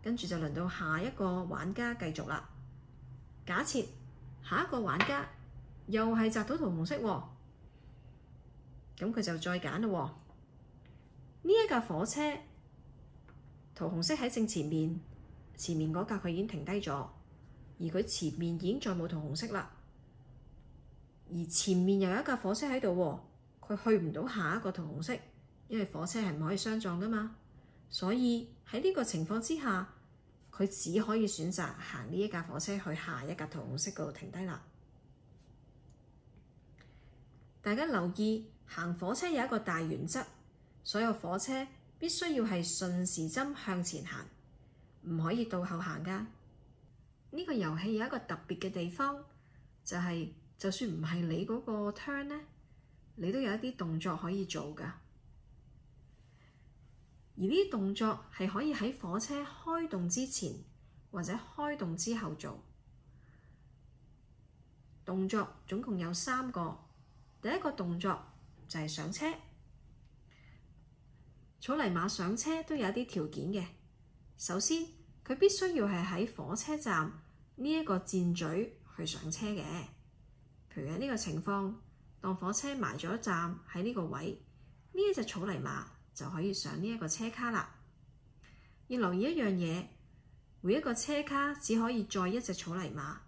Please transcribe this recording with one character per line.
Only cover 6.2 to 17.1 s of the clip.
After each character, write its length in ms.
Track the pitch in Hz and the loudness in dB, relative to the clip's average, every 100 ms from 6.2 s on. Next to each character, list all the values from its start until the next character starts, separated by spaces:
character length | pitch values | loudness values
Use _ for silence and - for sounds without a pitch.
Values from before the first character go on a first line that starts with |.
| 220 | 4
擲 140 | 220 208 | 4 0
到 120 | 320 | 2
桃 80 | 262 | 2
紅 180 | 170 165 | 2 0
色 100 | 285 | 2
喎， 280 | 226 151 - - - - - - - - - - - - - - - - - - | 0 0 -4 -14 -20 -20 -20 -20 -20 -20 -20 -20 -20 -20 -20 -20 -20 -20 -18 -4
咁 160 | 196 | -2
佢 80 | 233 | 0
就 160 | 180 160 | 0 0
再 220 | 170 180 | 0 0
揀 200 | 156 160 | 0 0
咯 340 | 226 180 135 - - - - - - - - - - - - - | 2 2 0 -6 -18 -20 -20 -20 -20 -20 -20 -20 -20 -20 -20 -4
喎。 40 | 330 | 6
呢 40 | 440 440 | 8 8
一 40 | |
架 120 | 254 | 4
火 240 | 226 160 190 | 2 2 2
車 320 | 285 302 285 - - - - - - - - - - - - - - | 2 2 0 -8 -20 -20 -20 -20 -20 -20 -20 -20 -20 -20 -20 -20 -4
桃 120 | 165 | -2
紅 140 | 170 | 2
色 140 | 175 311 | 2 2
喺 180 | 254 | 2
正 140 | 247 214 | 2 2
前 180 | 170 151 | 2 2
面， 340 | 160 160 165 - - - - - - | 4 2 0 -6 -16 -16 -18 -16 -6
前 200 | - 160 | 0 2
面 180 | 156 | 2
嗰 120 | 160 214 | 2 0
架 120 | 208 | 0
佢 120 | 180 | 0
已 80 | 165 | 0
經 100 | 220 | 0
停 160 | 160 | -2
低 80 | 143 | -2
咗， 220 | 202 180 | -2 0
而 920 | 139 120 | -2 -4